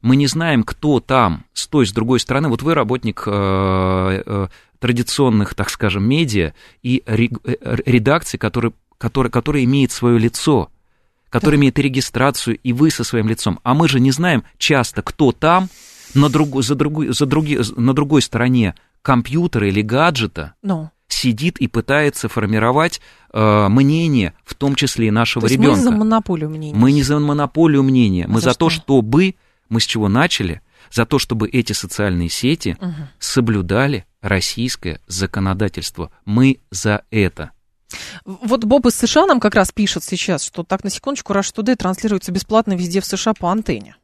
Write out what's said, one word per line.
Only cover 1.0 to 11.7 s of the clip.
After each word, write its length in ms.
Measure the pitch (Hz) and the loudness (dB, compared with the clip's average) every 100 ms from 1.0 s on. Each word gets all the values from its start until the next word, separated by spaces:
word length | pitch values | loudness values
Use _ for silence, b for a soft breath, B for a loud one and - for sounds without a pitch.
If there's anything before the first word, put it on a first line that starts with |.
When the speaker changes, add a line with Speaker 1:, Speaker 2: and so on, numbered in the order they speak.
Speaker 1:
там, 420 | - 131 110 80 - | 2 2 2 0 -8
с 140 | - - | -12 -2
той, 180 | 151 117 | 0 0
с 60 | |
другой 280 | 98 113 127 | 0 0 0
стороны. 260 | - 131 156 | 0 -2 0
Вот 140 | 117 | -2
вы 120 | 143 | 0
работник, 500 | 156 113 127 117 98 - | 0 0 -2 -4 -6 -4
э, 960 | 101 98 95 95 95 92 92 92 95 - | -2 0 0 0 0 0 0 -2 -2 -4
э, 220 | 104 92 b b _ | -6 -6 b b _
традиционных, 760 | 120 117 117 - 135 110 101 - | -2 -2 -2 0 2 2 0 -4
так 140 | 98 | -8
скажем, 320 | - 110 95 101 | -4 -2 -2 0
медиа 460 | 143 160 104 80 b b b | 0 0 0 -2 b b b
и 200 | 123 127 - | -4 -4 -2
ре-, 260 | 110 120 120 - | 0 0 -2 -8
э, 320 | 123 - 117 - | -8 -4 -6 0
редакции, 520 | 123 107 156 - - | 2 2 0 -2 -6
который, 340 | 110 120 117 - _ _ | -4 -2 -4 -6 _ _
который, 340 | 117 135 120 | -6 -2 0
который 320 | 120 120 147 123 | 0 -2 0 2
имеет 260 | 139 131 | 2 2
своё 260 | - 123 120 | 0 2 2
лицо, 520 | 113 - - 135 85 _ _ _ _ _ _ | 2 -2 0 0 -2 _ _ _ _ _ _
который 260 | 123 147 147 | 0 2 4
Speaker 2:
Да. 60 | |
Speaker 1:
имеет 180 | 139 | 2